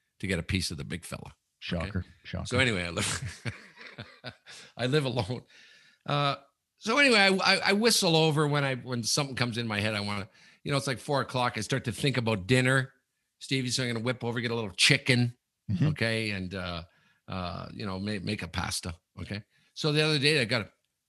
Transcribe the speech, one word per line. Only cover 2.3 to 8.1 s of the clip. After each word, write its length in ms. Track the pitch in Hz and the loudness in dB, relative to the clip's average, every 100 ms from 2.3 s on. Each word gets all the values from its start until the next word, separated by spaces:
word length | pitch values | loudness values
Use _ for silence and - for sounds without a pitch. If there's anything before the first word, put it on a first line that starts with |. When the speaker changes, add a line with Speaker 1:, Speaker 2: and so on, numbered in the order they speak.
| 90 90 | -8 -2
Speaker 1:
So 120 | 123 | 2
anyway, 240 | 127 98 | 2 2
I 60 | 87 | -2
live, 600 | 87 101 - 95 - 120 - - - - | -4 -4 -4 -8 -10 -10 -12 -16 -20 -20
<laughs> 840 | - - - 123 - - - - - | -18 -20 -18 -18 -18 -20 -20 -18 -4
I 100 | 123 | 0
live 180 | 151 | 2
alone. 380 | 131 120 98 123 - - - - _ _ - | 2 -2 -2 -6 -10 -20 -20 -20 _ _ -4
Uh, 300 | 143 143 - - _ _ _ | 0 0 -2 -10 _ _ _
so 200 | 202 262 | 0 4
anyway, 200 | 285 220 | 6 6
I, 100 | 196 | 6
I, 320 | 190 185 190 - | 4 4 2 4
I 60 | |
whistle 440 | 202 226 214 190 | 4 4 4 4